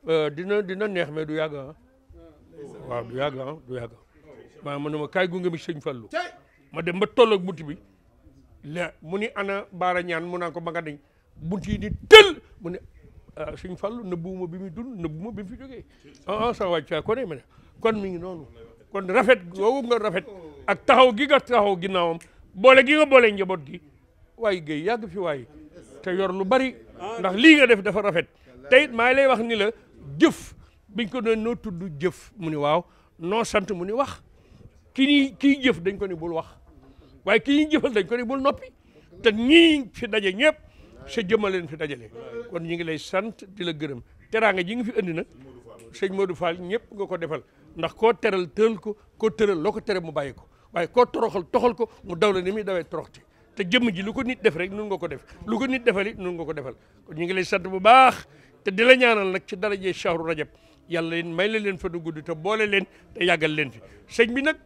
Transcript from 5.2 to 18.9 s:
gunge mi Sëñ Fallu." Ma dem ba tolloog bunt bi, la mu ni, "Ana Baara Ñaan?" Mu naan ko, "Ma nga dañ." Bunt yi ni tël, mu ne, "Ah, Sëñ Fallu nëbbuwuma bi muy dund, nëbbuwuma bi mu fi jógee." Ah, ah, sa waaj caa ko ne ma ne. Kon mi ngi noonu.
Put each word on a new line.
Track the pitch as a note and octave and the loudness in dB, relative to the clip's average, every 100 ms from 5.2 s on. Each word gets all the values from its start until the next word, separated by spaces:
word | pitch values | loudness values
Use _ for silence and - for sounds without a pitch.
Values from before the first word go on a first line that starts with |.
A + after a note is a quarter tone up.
| F#3 | -2
gunge | F3+ F3+ | -2 -4
mi | E3 | -6
Sëñ | - D#3+ | -8 -8
Fallu." | D#3 B2+ G#2+ D#4+ F4 - _ _ _ | -8 -10 -8 -8 -8 -12 _ _ _
Ma | D3+ | -8
dem | E3+ F3 | -6 -2
ba | G#3 | -2
tolloog | - A#3 G#3 | 4 4 4
bunt | F3+ E3 D#3 | -2 -10 -12
bi, | D3 - _ _ _ - _ _ - | -14 -16 _ _ _ -20 _ _ -20
la | D3 D#3+ E3+ - | -14 -8 -8 -8
mu | D#3 F#3+ | -8 -6
ni, | A3 | -6
"Ana | G#3 G3 G3 G#3 | -4 -6 -6 -8
Baara | F3+ F3+ F3+ | -4 -2 -2
Ñaan?" | F3+ E3 | -2 -6
Mu | F3 F3 | -6 -8
naan | F3 | -8
ko, | D#3+ | -8
"Ma | E3 | -8
nga | E3+ | -8
dañ." | D#3+ D3 _ _ _ - | -10 -14 _ _ _ -14
Bunt | D#3+ G3 E3+ | -8 -8 -4
yi | G#3 | -4
ni | G#3 - - | -4 -8 10
tël, | A4 G4+ D#4 - - | 10 10 4 -14 -14
mu | F3+ | -12
ne, | F3+ - - - - _ - | -12 -14 -20 -20 -20 _ -14
"Ah, | D#3 D3+ | -14 -12
Sëñ | F#3 F3+ | -14 -8
Fallu | G3+ A#3 | -8 -8
nëbbuwuma | G3 F3 E3+ F#3 F3+ | -8 -8 -8 -10 -10
bi | F3 | -10
muy | F#3+ | -12
dund, | E3 A#3+ A3+ | -12 -14 -10
nëbbuwuma | E3 D#3 G3+ | -10 -8 -12
bi | G3+ | -12
mu | G3 | -14
fi | A#3 | -16
jógee." | C4 A#3+ - _ - - - | -18 -20 -20 _ -20 -20 -8
Ah, | G#3 A3+ | -2 -2
ah, | |
sa | A3+ G3 | 0 0
waaj | E3+ C#3+ | 0 -2
caa | D#3+ | -6
ko | D3 | -2
ne | A3+ | -4
ma | A#3+ C#3+ | -4 -10
ne. | _ - - - | _ -20 -20 -4
Kon | A3+ A3 | -2 -2
mi | G3 | -4
ngi | F3 | -8
noonu. | F3+ F3 C3+ - - - _ | -10 -14 -16 -20 -20 -20 _